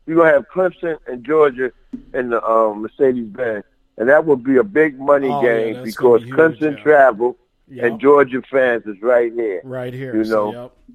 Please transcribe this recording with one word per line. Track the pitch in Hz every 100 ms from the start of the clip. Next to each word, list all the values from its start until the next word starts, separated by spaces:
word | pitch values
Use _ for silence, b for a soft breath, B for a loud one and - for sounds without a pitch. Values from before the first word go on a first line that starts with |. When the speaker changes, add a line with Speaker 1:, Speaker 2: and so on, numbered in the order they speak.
| -
Speaker 1:
You | 165
gonna | 160
have | 143 -
Clemson | 180 185 175 170 151 -
and | 127
Georgia | 117 156 147 123 127 - _ - -
in | 131 123
the, | 117
um, | 110 113 110 104
Mercedes-Benz, | 110 - 135 127 113 98 123 104 - _ _ -
and | 117
that | 151
would | 160 135
be | 120 131
a |
big | 107 120 156 131
money | 135 143 135
Speaker 2:
Oh, | 143
yeah, | 131 113
Speaker 1:
game | 113
Speaker 2:
that's | 113
Speaker 1:
because | 120 107 123 113
Speaker 2:
gonna |
be | 117
huge, | 135 160 -
Speaker 1:
Clemson | 151 131
Speaker 2:
yeah. |
Speaker 1:
travel | 147 147 135 104 123 123 _ _ _
Speaker 2:
Yep. | 131
Speaker 1:
and | 120 113
Georgia | 135 143 135 127 -
fans | 135 127 117 107
is | 95
right | 113 120 120
here. | 113 113 90
Speaker 2:
Right | 131 127 123
here, | 127 135 110
Speaker 1:
You |
Speaker 2:
so, | 110 110 104
Speaker 1:
know, | 120 123 _ _